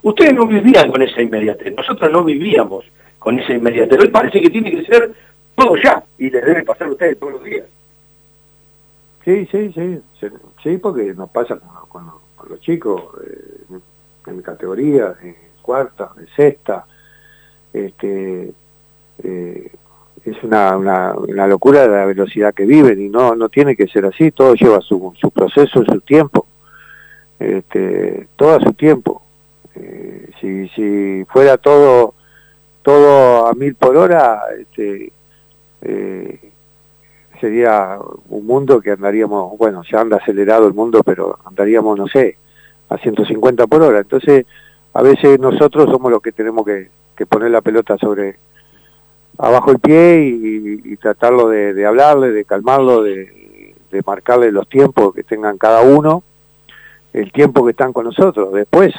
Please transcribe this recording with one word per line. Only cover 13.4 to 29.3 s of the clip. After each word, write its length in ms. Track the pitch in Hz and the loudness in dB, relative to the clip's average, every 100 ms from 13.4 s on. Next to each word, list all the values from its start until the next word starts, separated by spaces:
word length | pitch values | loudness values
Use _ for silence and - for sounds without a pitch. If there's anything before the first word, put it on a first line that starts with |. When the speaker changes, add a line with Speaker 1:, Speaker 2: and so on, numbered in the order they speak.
| - - _ 92 _ _ _ _ - | -20 -20 _ -20 _ _ _ _ -20
Speaker 2:
en 160 | 92 | -18
categoría, 720 | 90 85 90 98 147 139 101 - | -18 -14 -10 -6 -2 -2 -4 -10
en 120 | 87 85 _ _ | -20 -20 _ _
cuarta, 480 | - 131 131 _ 98 _ | -8 -6 -8 _ -18 _
en 80 | 85 - | -16 0
sexta, 480 | 147 143 - 95 - _ _ _ _ _ _ _ _ | 0 0 -10 -12 -12 _ _ _ _ _ _ _ _
este, 800 | 110 98 _ 101 98 95 92 92 - _ _ _ _ _ _ | -12 -12 _ -8 -8 -8 -10 -14 -18 _ _ _ _ _ _
eh, 500 | - 90 87 - - _ _ _ _ _ | -12 -12 -12 -16 -20 _ _ _ _ _
es 180 | - 110 | -14 -12
una, 340 | 113 107 98 95 | -2 0 2 0
una, 380 | 98 92 92 | -2 -2 -4
una 320 | 101 - 98 98 | -6 -8 -2 0
locura 400 | 95 - 143 127 | 2 4 4 4
la 180 | 101 | 2
velocidad 480 | 98 95 95 110 104 | -2 -2 -4 -2 -4
que 140 | - 98 | -2 2
viven, 340 | 151 135 98 | 6 4 2
y 80 | 101 | -4
no, 260 | 110 127 | 0 0
no 140 | 117 113 | 0 -2
tiene 280 | - 143 113 | 0 0 0
que 100 | 101 | -2
ser 160 | 107 | -2
así, 260 | 98 - 160 | -4 0 -2
todo 240 | - 135 | 2 4
lleva 280 | 117 127 104 | 4 4 2
su, 320 | - 98 92 87 | 0 -6 -6 _
su 120 | 98 | -4
proceso, 520 | - 95 - 143 131 | -2 0 2 2 2
su 160 | 107 104 | 0 -4
tiempo, 440 | _ 147 156 - - _ _ _ - - _ - _ _ | _ 2 2 -2 -6 _ _ _ -20 -20 _ -20 _ _
este, 920 | 107 95 - 95 95 92 92 92 - - | -6 -6 -4 -4 -4 -4 -6 -8 -14 0
todo 200 | 147 156 | 2 4
a 40 | |
su 140 | - | 2
tiempo. 480 | 113 151 135 - - _ | 0 0 0 -2 -10 _